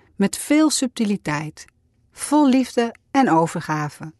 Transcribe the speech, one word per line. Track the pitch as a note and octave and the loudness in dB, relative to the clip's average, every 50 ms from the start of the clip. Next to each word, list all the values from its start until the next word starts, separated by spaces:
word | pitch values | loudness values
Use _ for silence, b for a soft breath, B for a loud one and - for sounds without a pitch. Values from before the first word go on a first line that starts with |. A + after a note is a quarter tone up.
| _ _ _ | _ _ _
met | - G3 F#3+ - - | -2 -2 -2 -2 -4
veel | - - D4 D4+ D#4 D4+ | -2 2 2 4 4 2
subtiliteit, | - - C4+ B3 - - A3+ G3+ G#3 F#3 - D#3 D3 D3 D#3 D3+ - - - - _ _ _ _ _ _ _ _ | 2 0 -2 -4 -2 -2 -2 -2 -2 -4 -4 -6 -6 -6 -6 -10 -14 -16 -20 -20 _ _ _ _ _ _ _ _
vol | _ - - - C#4+ D4+ D4 C4+ | _ -14 -4 0 2 4 4 4
liefde | A#3+ C4 B3 - - B3 A#3 A#3 - - _ _ | 4 2 2 0 -2 -2 -2 -2 -4 -10 _ _
en | - C4+ C4 - | 0 2 2 4
overgave. | D#3+ E3 E3 D#3+ - F3 - - D#3 D3+ D3+ D3 - - D3+ D#3 - | 4 2 2 0 -2 -6 -6 -6 -4 -4 -6 -6 -10 -12 -16 -18 -18